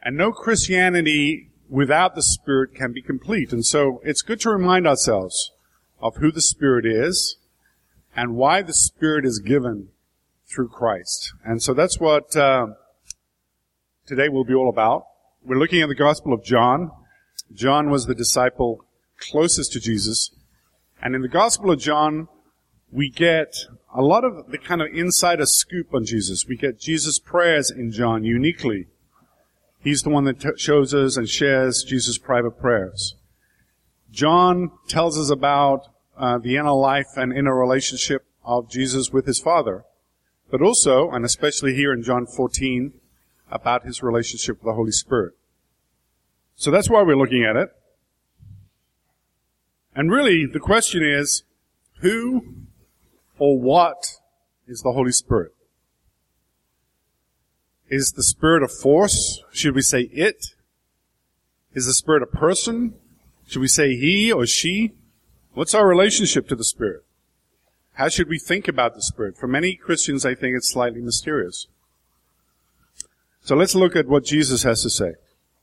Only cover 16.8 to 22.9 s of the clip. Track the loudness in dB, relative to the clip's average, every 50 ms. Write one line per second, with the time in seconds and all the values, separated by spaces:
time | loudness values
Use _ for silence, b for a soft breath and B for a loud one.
16.8 | -2 -8 -12 -20 b b b b b b b b -20 _ -10 -4 0 2 2 2
17.8 | 2 2 0 0 0 -2 -4 -2 -2 0 2 2 2 0 0 -2 -4 -4 -4 -8
18.8 | _ _ _ _ _ _ _ _ -16 -4 0 0 2 2 0 -2 -4 -6 -8 -6
19.8 | -4 -2 -2 -2 -2 -4 -4 -4 -4 -6 _ _ _ _ _ _ _ _ _ _
20.8 | _ _ _ _ -8 -6 -4 -4 -4 -2 0 2 2 2 0 -2 0 0 0 0
21.8 | 0 -2 0 2 0 0 -2 -6 -8 -12 _ _ _ _ _ _ _ _ _ _
22.8 | _ _